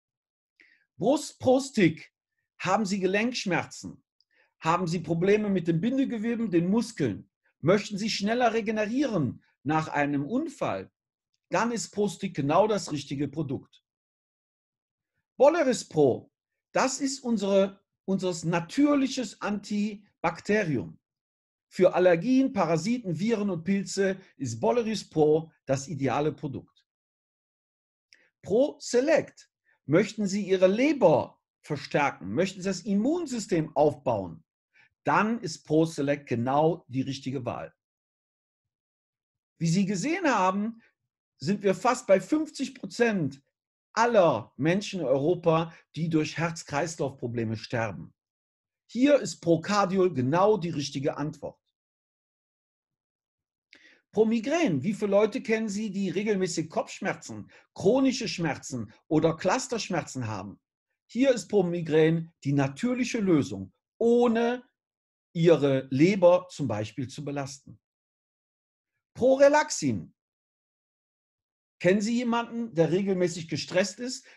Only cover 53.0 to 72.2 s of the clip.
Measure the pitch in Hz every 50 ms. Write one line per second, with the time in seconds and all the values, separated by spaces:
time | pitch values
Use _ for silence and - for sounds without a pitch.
53 | _ _ _ _ _ _ _ _ _ _ _ _ _ _ _ _ _ - _ _
54 | _ _ - 202 220 220 226 233 202 - 311 349 330 226 156 131 120 202 202 -
55 | 208 202 190 202 220 208 214 262 254 - 226 220 226 220 190 208 220 214 180 196
56 | 196 180 151 190 208 220 208 190 185 180 - 170 156 - - 220 - - - -
57 | 208 180 143 - - - 113 98 98 - - - _ _ _ - - 190 247 269
58 | 269 269 240 - 233 175 - - 165 151 127 - - - 143 120 107 - - _
59 | _ - 160 156 156 165 160 160 - 185 202 262 - - 240 220 - - 185 160
60 | - - - 131 120 107 107 110 107 101 92 - _ _ _ _ _ _ _ _
61 | _ _ - 226 269 277 262 214 - - - 208 180 175 170 175 160 160 147 160
62 | 156 160 165 165 165 - _ _ - 135 143 139 139 135 139 - - 247 254 247
63 | 247 - - 233 202 185 165 143 113 92 104 98 95 - _ _ _ _ _ -
64 | 226 233 240 240 240 240 220 226 233 233 247 254 - _ _ _ _ _ _ _
65 | _ _ _ _ _ _ - 175 165 170 160 135 139 139 135 135 131 - 131 131
66 | 160 185 208 196 175 175 180 180 180 - - - 151 110 107 104 107 104 - -
67 | 127 - - - 147 143 143 143 139 131 - - _ - - - _ _ _ _
68 | _ _ _ _ _ _ _ _ _ _ _ _ _ _ _ _ _ _ _ _
69 | _ _ _ - 226 262 269 269 285 285 294 302 302 302 - - 160 135 113 -
70 | - - _ _ _ _ _ _ _ _ _ _ _ _ _ _ _ _ _ _
71 | _ _ _ _ _ _ _ _ _ _ _ _ _ _ _ _ - 175 196 214
72 | 202 226 233 240